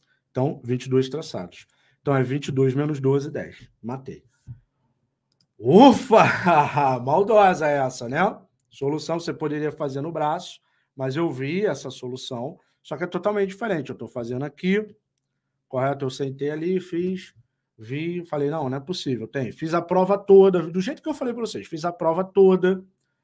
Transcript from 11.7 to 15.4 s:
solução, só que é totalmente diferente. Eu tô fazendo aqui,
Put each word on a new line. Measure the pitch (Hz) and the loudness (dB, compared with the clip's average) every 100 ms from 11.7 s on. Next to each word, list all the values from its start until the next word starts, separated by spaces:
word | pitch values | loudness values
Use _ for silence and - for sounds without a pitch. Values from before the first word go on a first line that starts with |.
| 135 139 | -4 -8
solução, | 131 127 127 - 120 131 180 _ _ | -12 -12 -12 -10 -10 -10 -12 _ _
só | - 147 | -12 -8
que | |
é | 175 | -6
totalmente | 180 196 208 196 | -4 -2 -2 -4
diferente. | 190 233 170 135 | -4 -4 -4 -6
Eu | 123 | -10
tô | 113 | -12
fazendo | 123 117 123 | -10 -8 -8
aqui, | 147 - 180 196 214 - _ _ _ _ | -8 -6 -2 0 -2 -12 _ _ _ _